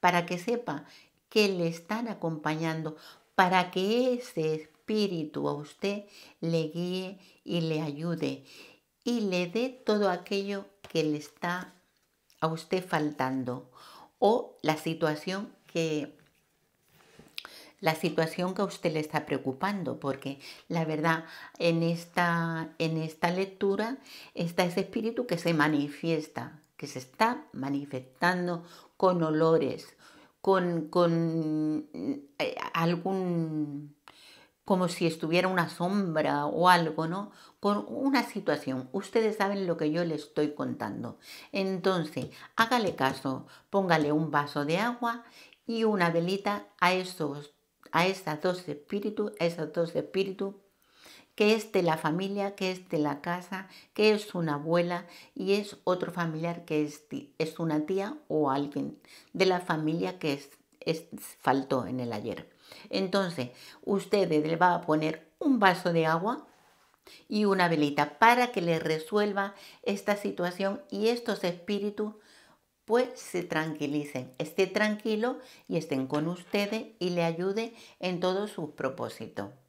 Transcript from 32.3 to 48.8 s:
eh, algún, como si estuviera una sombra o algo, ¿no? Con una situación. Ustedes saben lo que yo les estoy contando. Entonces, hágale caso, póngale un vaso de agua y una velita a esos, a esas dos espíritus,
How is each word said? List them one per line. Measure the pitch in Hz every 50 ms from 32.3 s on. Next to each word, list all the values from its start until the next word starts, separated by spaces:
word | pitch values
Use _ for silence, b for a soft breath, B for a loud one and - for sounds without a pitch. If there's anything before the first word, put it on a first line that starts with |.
| _ _
eh, | 160 - - - - - -
algún, | 165 165 170 175 170 175 190 196 190 185 180 175 170 165 160 156 151 151 147 143 143 147 147 147 _ _ B B B B B B B B B B _ _
como | - 202 180 180 170
si | 175 - 180
estuviera | 165 160 - - 156 165 175 180 185
una | 185 180 170 -
sombra | - - 175 180 196 208 196 175 160 156 151 143 143 143 147
o | 147 - - 170 180
algo, | 180 175 170 160 156 - 160
¿no? | 160 175 190 202 208 B B B B B B
Con | - 202 202 208 - -
una | 220 - 269 277 269 262 -
situación. | 247 - 208 180 - 151 139 - - 131 127 131 - -
Ustedes | 196 196 - - 226 220 220 208
saben | 214 202 196 202 196 190
lo | 175 170
que | 165 160 151 151
yo | 170 175
les | 170 160 147 147
estoy | - - - 151 147 147
contando. | - 143 127 123 - 110 107 104 113 113 117 110 B B B B B B B B
Entonces, | 196 196 190 190 180 170 185 190 180 160 156 - 156 147 151 B B B B B
hágale | - 226 226 254 240 220 180 160
caso, | - 135 131 135 131 - 139 131 131 - B B B B B
póngale | - 196 190 185 170 156 151 147 147
un | 151 160 156
vaso | 139 147 147 147 - 147 143
de | 143 160 180
agua | 208 240 240 240 247 233 233 240 240 B B B B B B B B
y | - 226 226 220
una | 220 214 196 175 170
velita | 165 170 165 175 190 202 - 208 202 208 202 - _ -
a | 180 180 185
esos, | 185 185 185 - - 160 143 139 147 147 - _ _ _ _ _ _ _ - -
a | 165 170
esas | 185 190 185 - - 151 151 -
dos | 175 160 180 - -
espíritus, | 143 -